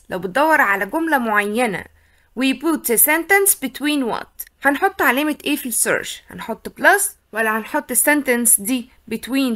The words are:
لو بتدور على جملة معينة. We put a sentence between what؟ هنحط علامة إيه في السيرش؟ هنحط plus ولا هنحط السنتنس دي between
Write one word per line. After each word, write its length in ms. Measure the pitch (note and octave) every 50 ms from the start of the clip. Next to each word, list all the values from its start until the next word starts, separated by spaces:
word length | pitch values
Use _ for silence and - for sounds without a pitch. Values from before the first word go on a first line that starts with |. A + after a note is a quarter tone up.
| _ -
لو 100 | - F#3
بتدور 420 | E3+ G3 F3+ C4 D4 D#4+ D#4 D4
على 240 | B3+ G3+ G3 G3 G3+
جملة 320 | G3 - D#4+ E4 D#4+ D4+
معينة. 680 | C4 A#3+ A3+ G#3 G#3 G3+ G#3 G#3 A#3 B3+ A3 F#3 D#3 - - - _ _ _ _ _ _ _ _ A3
We 140 | C4 C4+ -
put 360 | C4 C#4+ E4 D#4+ - E4 -
a 80 | A#3+
sentence 580 | G#3+ - D4 D4+ E4+ D#4+ D#4+ G4 G4+ G4+ G4 - - -
between 480 | C4+ - - C4 D4 D4+ C#4+ C4 A3 E3+
what؟ 320 | - - - _ - - - _ _ -
هنحط 380 | C#4 C#4+ - F#4 G4 G4 -
علامة 360 | F#4+ C#4 A#3+ C4 D4+ D4+ D4 - -
إيه 100 | - D4
في 100 | C#4+ -
السيرش؟ 580 | B3+ A3 - - G#3+ D#3 - - - - - - -
هنحط 400 | F#3+ F3+ F3+ - A3 - - - - -
plus 200 | B3 D#4 F#4+ G#4 G4+ - - _ _ _ -
ولا 240 | G#3+ A3+ A3 G#3+
هنحط 340 | A3 G#3+ - - D4 D4 -
السنتنس 680 | B3+ - - D4+ D4 D4 C#4 C4 B3 A#3+ A#3+ A3 - -
دي 300 | G3 G3+ C4 B3 A3+ - _ _ _ -
between 440 | A3 A3 - A3 C4 C4+ C#4 B3 A3+